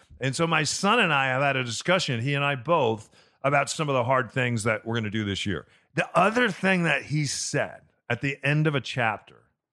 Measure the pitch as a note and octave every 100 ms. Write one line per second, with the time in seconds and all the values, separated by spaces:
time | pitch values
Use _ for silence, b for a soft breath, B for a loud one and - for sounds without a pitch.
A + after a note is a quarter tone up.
0 | b - C3 C3 E3 D#3 D3 - G3 A#3+
1 | F3+ C#3+ C3+ B2+ C#3+ C3+ B2 G#2+ - F#3
2 | - A#2 C3 C#3+ C#3+ C3+ A#2 E3+ A#2 G#2+
3 | - b b b C3+ C#3+ C#3 - D3 C3
4 | A#2 C3 A#2 C3 B2 A#2 A2+ G#2+ A2 A#2
5 | G#2+ A2 G2+ F#2+ G#2 D#2 - b b D#3
6 | - E3+ G3 A3+ A#3+ - F#3+ F#3 E3 C#3
7 | A2 D3+ C#3 - - C#3+ F#2 - - _
8 | - A#2 C#3 C#3 C#3 D3+ D#3 C#3+ - C3
9 | A2+ G2+ - A#1 _ _ _